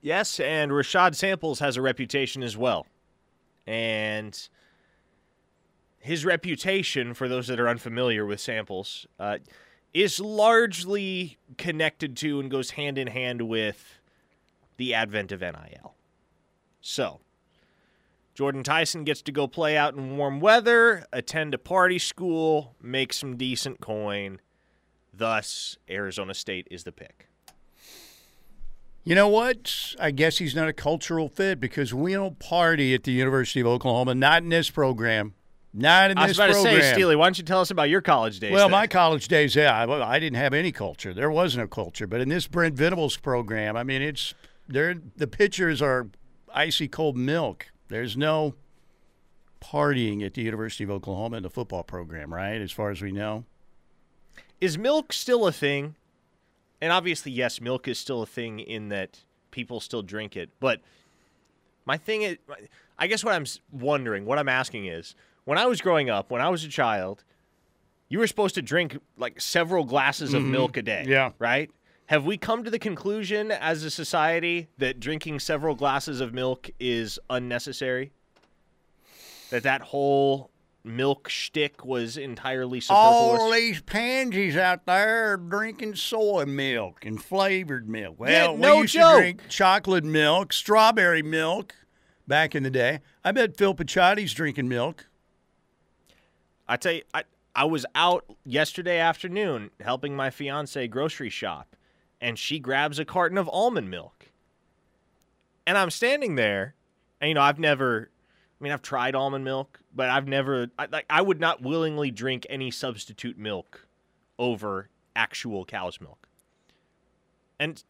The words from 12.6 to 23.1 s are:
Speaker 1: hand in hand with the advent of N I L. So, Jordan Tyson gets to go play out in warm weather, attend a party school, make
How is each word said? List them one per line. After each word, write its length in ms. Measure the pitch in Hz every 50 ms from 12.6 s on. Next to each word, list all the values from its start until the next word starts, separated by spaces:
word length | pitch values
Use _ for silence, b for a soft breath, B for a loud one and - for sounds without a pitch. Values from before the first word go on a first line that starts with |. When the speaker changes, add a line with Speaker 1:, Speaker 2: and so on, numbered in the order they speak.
| 127 127
Speaker 1:
hand 260 | - - 143 143 135 135
in 100 | 131 120
hand 340 | 107 127 127 123 123 120
with 560 | 117 110 113 110 110 107 - - - - - _ _ _ _ _ _ _ _ _ _ _ _ _ _ _ _
the 180 | - 127 127 117
advent 380 | 113 113 104 104 107 98 95
of 100 | 101 90
N 140 | 92 87 80
I 180 | 76 78 - - -
L. 120 | - - _ _ _ _ _ _ _ _ _ _ _ _ _ _ _ _ _ _
So, 400 | - - - - 127 92 - - _ _ _ _ _ _ _ _ _ _ _ _ _ _ _ _ _ _ _ _ _ _ _
Jordan 280 | - 139 139 135 135
Tyson 400 | 123 139 151 160 170 - - 170 151
gets 160 | 151 147 -
to 100 | - -
go 160 | 135 147 139 127
play 280 | - 170 165 151 151
out 180 | 151 147 151 139
in 220 | 139 131 131 139
warm 220 | 143 143 139 139 139
weather, 640 | 160 214 220 240 208 233 233 233 233 233 214 175 - -
attend 420 | - 127 120 - - 160 156 151 135
a 40 | 123
party 400 | - - 180 190 180 185 180 175
school, 800 | - - - - 180 180 165 160 160 160 156 147 143 120 - _
make 320 | - 120 127 135 135 131